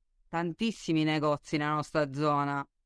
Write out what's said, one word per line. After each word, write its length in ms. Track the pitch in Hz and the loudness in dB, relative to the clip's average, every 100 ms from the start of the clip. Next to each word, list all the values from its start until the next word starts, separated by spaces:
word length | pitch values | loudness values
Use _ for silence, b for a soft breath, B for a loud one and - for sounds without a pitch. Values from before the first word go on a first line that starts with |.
| _ _ _ | _ _ _
tantissimi 760 | 170 175 160 226 202 - 160 | -4 -4 -2 -4 -4 0 2
negozi 540 | 156 156 151 147 - 160 | 2 2 2 0 -2 -2
nella 180 | 147 151 | 0 -2
nostra 360 | 143 160 147 | -2 -2 -2
zona. 560 | 135 151 147 143 143 139 _ | 0 0 2 0 -2 -6 _